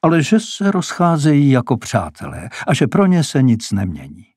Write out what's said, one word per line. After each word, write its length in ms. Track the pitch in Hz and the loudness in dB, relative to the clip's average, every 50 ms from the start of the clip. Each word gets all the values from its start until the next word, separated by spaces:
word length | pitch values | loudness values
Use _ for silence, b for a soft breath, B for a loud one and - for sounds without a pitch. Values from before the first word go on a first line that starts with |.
| - | 2
ale 200 | 160 165 165 147 | 2 2 2 2
že 180 | - 214 220 | 2 2 0
se 300 | 214 - - - 196 202 | 0 -2 -8 -4 -2 -2
rozcházejí 800 | 190 185 170 - - - 175 170 170 156 143 156 147 143 143 139 | -2 -2 -4 -6 -2 0 0 2 2 2 2 2 4 4 4 4
jako 260 | 131 127 120 - 131 | 4 2 2 0 -4
přátelé 720 | 113 - - - 113 87 78 - - 101 - 76 82 82 113 B B B | -4 -4 -4 -4 -4 -4 -4 -10 -12 -14 -12 -12 -12 -14 -14 B B B
a 80 | - 165 | -2 0
že 120 | - 151 | 0 0
pro 200 | 120 - 190 202 | 0 2 2 2
ně 180 | 185 180 175 147 | 4 2 2 0
se 180 | - - 143 131 | 0 0 2 4
nic 300 | 127 117 110 - - - | 4 2 2 -2 -6 -4
nemění. 540 | 101 101 90 82 73 - 139 73 87 - _ _ | -4 -4 -4 -8 -10 -14 -18 -20 -20 -20 _ _